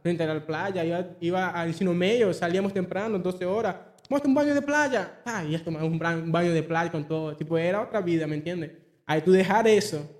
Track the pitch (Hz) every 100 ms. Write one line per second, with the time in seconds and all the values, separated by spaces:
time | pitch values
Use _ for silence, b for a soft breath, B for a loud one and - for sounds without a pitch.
0 | 170 170 160 156 151 156 196 185 165 170
1 | 175 - 170 185 185 170 170 165 185 175
2 | 180 240 208 160 175 185 196 196 180 185
3 | 220 202 175 180 180 208 214 175 - -
4 | - 277 277 269 294 285 285 294 294 240
5 | 175 - 240 220 151 165 170 160 160 160
6 | 165 165 165 165 175 165 160 165 170 160
7 | 151 160 156 147 156 165 170 202 247 220
8 | 175 165 151 151 156 180 151 - _ _
9 | - 156 165 185 185 202 220 208 - 151
10 | 147